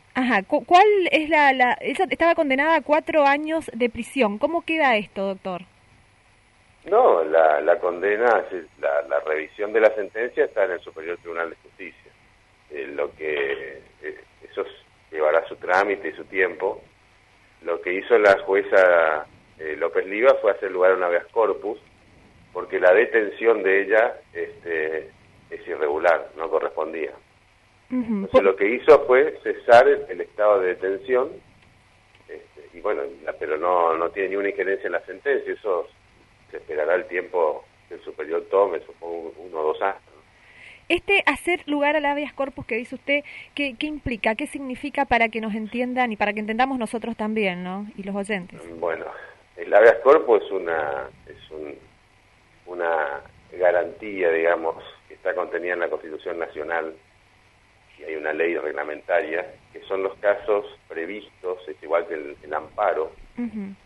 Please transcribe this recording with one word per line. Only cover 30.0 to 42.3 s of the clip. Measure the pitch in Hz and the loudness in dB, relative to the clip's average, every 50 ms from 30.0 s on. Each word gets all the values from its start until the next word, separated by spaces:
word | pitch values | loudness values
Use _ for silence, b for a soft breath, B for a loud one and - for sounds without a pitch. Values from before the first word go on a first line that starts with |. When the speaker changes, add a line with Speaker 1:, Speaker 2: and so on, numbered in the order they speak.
| - - | 0 -6
Speaker 2:
el | 92 87 | -8 -10
estado | 85 - _ 107 104 107 104 98 | -10 -8 _ 2 4 4 4 4
de | 92 90 | 2 0
detención, | 90 - 92 95 98 95 - 127 127 123 135 165 - - - _ _ _ _ _ _ _ _ _ _ _ _ _ _ _ _ - | -2 -2 -2 -4 -4 -4 -4 -2 0 0 0 -2 -6 -14 -20 _ _ _ _ _ _ _ _ _ _ _ _ _ _ _ _ -20
este, | 80 76 - _ _ - - - 87 87 | -18 -18 -20 _ _ -20 -20 -20 -14 -8
y | |
bueno, | 80 107 95 71 71 69 69 - - | -6 -4 -4 -4 -6 -8 -10 -12 -10
la, | 76 - | -10 -10
pero | - 85 73 78 76 | -8 -6 -6 -4 -2
no, | 85 90 90 87 85 82 80 | 0 2 2 4 4 2 2
no | 80 85 80 | 0 -2 -4
tiene | - 101 95 90 | -2 -4 -4 -4
ninguna | 98 101 98 98 | -4 -4 -4 -4
injerencia | 95 101 90 92 98 - - | -4 -4 -2 -2 -2 -4 -4
en | 92 | -4
la | 87 85 - | -6 -6 -8
sentencia, | - 92 95 - 139 135 107 - 95 | -10 -14 -8 -4 -2 -2 -2 -2 -6
eso | 90 - - 104 90 85 - - _ _ _ _ _ _ _ _ _ _ _ _ | -8 -6 -4 -4 -4 -4 -4 -8 _ _ _ _ _ _ _ _ _ _ _ _
se | - | -18
esperará | - - - 78 76 76 80 90 | -16 -12 -8 -6 -2 0 0 0
el | 90 - | 0 -2
tiempo | - 87 90 90 87 92 87 80 76 71 67 - _ _ _ _ - | -4 -6 -6 -6 -4 -2 0 0 0 -2 -4 -10 _ _ _ _ -18
que | - | -18
el | - | -16
superior | - 78 76 - 76 76 82 85 85 - | -16 -14 -12 -10 -8 -6 -6 -6 -4 0
tome, | 98 98 101 92 82 73 | 2 2 2 2 0 -4
supongo | - - - - 85 85 85 85 82 80 - | -8 -12 -18 -16 -12 -10 -10 -10 -10 -12 -14
uno | 80 87 90 85 78 | -16 -16 -10 -6 -2
o | 78 78 78 | -2 -2 -2
dos | - | 0
años. | 101 98 98 - _ _ _ _ _ _ B B B B B B B B B B B B | -2 -4 -4 -6 _ _ _ _ _ _ B B B B B B B B B B B B
Speaker 1:
Este | 330 349 - - 403 381 - | -2 -2 0 0 0 0 2
hacer | 302 277 - - 339 359 - - 294 | 0 -2 -2 -2 -4 -4 -2 -2 -4
lugar | 294 285 285 294 302 | -2 0 0 0 0
al | 311 285 | 0 0
habeas | 285 285 294 294 247 | -2 -2 -2 -4 -8